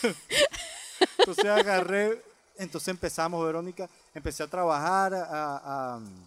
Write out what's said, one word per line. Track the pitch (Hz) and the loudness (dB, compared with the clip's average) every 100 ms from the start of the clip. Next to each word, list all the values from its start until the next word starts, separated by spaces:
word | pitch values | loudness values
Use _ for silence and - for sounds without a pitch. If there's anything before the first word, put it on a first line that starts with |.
<laughs> | 233 175 - 539 587 - - - - - - - | -2 -2 -2 2 2 2 -12 -14 -16 0 0 4
Entonces | - 175 208 | 2 4 4
agarré, | 208 202 190 180 196 208 233 - - _ - | 4 4 2 2 2 2 0 -6 -20 _ -12
entonces | 185 160 - | -10 -6 -6
empezamos, | 185 175 - 165 175 | -4 -4 -2 -2 0
Verónica, | 160 160 180 175 180 - _ | -2 -2 -6 -10 -12 -14 _
empecé | 156 151 - | -10 -8 -6
a | 151 | -6
trabajar, | 180 175 147 156 190 190 | 0 2 2 2 2 2
a, | 185 | 0
a, | 165 151 151 139 143 139 131 123 | -4 -4 -4 -6 -6 -6 -6 -8
a | 110 92 | -12 -18